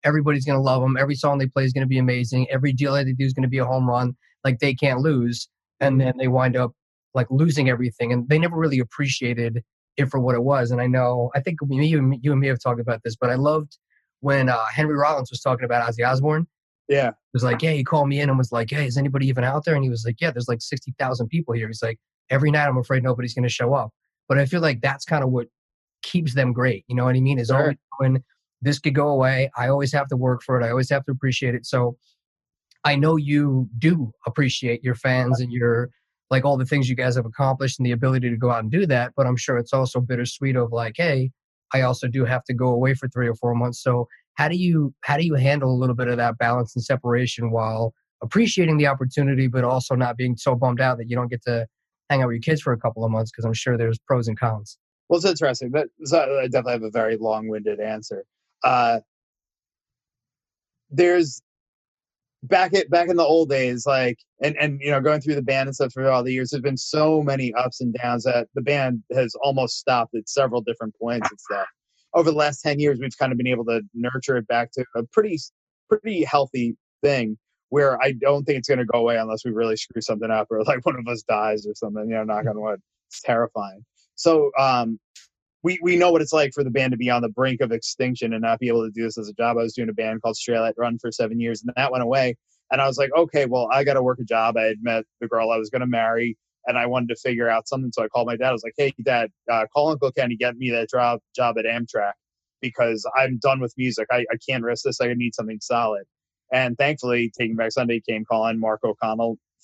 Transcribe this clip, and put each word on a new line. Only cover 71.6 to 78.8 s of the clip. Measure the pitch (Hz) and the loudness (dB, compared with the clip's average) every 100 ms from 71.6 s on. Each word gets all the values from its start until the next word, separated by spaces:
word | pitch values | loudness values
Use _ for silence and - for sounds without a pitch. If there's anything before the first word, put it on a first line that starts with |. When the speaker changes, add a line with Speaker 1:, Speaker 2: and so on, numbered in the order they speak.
| 98 _ _ _ _ | -8 _ _ _ _
Speaker 2:
Over | - 165 | 2 2
the | 151 | 2
last | 147 143 | 0 0
ten | 151 143 | -2 0
years, | 147 127 | 2 0
we've | 131 - | -4 -2
kind | 135 | -2
of | 123 | 0
been | 127 | 0
able | 120 117 | -2 0
to | 113 104 | -4 -4
nurture | 117 123 127 - 127 | -6 -4 -4 -2 -2
it | 107 | 0
back | 117 117 | -2 -2
to | - 127 117 | -6 -6 -6
a | 117 | -2
pretty, | - 214 160 - _ _ _ - | 0 0 -2 -10 _ _ _ -2
pretty | 214 226 185 | -2 -2 -2
healthy | 147 147 131 131 117 110 _ - | 0 0 0 -2 -4 -4 _ -2
thing | 143 135 113 110 _ _ - | 0 0 -2 -6 _ _ -4
where | 139 139 127 | 2 2 2
I | 139 | 0
don't | 123 135 143 | 2 2 2
think | 143 139 | 0 -2
it's | 120 | 0
gonna | 131 | 0